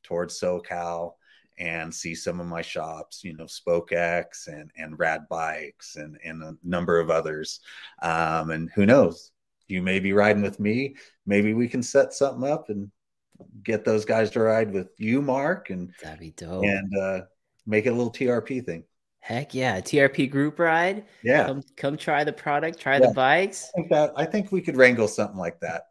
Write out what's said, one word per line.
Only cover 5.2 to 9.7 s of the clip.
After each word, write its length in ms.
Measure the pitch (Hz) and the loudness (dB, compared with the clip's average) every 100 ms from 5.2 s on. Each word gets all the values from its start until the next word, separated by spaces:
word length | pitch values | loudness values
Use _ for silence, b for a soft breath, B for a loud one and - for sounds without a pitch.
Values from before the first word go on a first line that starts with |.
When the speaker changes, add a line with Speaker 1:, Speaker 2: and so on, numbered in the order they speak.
| 76 | -6
Speaker 1:
Bikes 680 | 82 80 78 73 _ - 78 | -6 -4 -6 -12 _ -18 -14
and, 200 | 78 76 | -16 -14
and 180 | 82 80 | -14 -12
a 140 | 78 78 | -14 -12
number 360 | 87 87 87 85 | -6 -4 2 2
of 120 | 80 | 4
others. 500 | 82 80 78 78 - B B B B | 0 0 -6 -8 -12 B B B B
Um, 500 | 82 82 80 82 80 | -2 0 0 0 -2
and 200 | 80 82 | -4 -2
who 120 | - 101 | 2 6
knows? 460 | 135 87 82 - _ _ _ | 8 6 0 -18 _ _ _
You 160 | _ | _